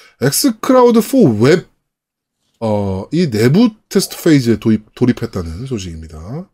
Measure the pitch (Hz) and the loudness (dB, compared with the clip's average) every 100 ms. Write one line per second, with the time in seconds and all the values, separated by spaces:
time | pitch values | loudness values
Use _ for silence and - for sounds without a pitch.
0 | _ _ 143 - 285 220 - 254 240 226 | _ _ -4 0 -2 -2 2 4 4 4
1 | - 269 160 104 127 170 - _ _ _ | 2 2 4 4 2 2 -2 _ _ _
2 | _ _ _ _ _ _ 110 104 98 95 | _ _ _ _ _ _ -4 -2 -2 -6
3 | - 160 165 104 120 175 247 - _ 196 | -6 -4 -2 0 2 2 2 -2 _ -4
4 | - - 175 143 117 107 110 110 - - | -4 -2 2 2 2 0 0 -2 -4 -2
5 | 123 113 107 98 85 82 131 113 92 80 | -2 0 -6 -8 -10 -12 -10 -10 -10 -14
6 | 80 78 87 147 196 | -16 -18 -14 -14 -16